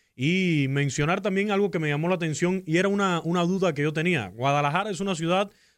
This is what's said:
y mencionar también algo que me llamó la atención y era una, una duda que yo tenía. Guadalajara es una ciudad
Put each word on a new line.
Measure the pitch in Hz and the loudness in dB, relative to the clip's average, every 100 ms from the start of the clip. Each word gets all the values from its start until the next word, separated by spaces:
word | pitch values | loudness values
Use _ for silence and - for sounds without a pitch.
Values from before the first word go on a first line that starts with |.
| _ | _
y | - 135 185 185 156 135 | -4 0 2 2 2 2
mencionar | 139 143 127 147 190 | 0 0 0 0 0
también | 202 190 208 | 0 0 0
algo | 196 202 | 0 0
que | 180 | 0
me | 156 | -2
llamó | 147 165 | 0 0
la | 180 | 0
atención | 165 147 175 190 185 | -2 0 0 0 0
y | 160 | 2
era | 196 | 2
una, | 202 196 175 | 2 0 0
una | 156 175 | 0 0
duda | 175 190 185 | 2 2 0
que | 143 | 0
yo | 147 | -2
tenía. | 156 165 165 101 | 0 0 0 -2
Guadalajara | 104 131 143 147 160 214 | -4 0 2 0 0 -4
es | 185 | -4
una | 196 175 | -4 -2
ciudad | 165 185 208 - _ | 0 0 -2 -6 _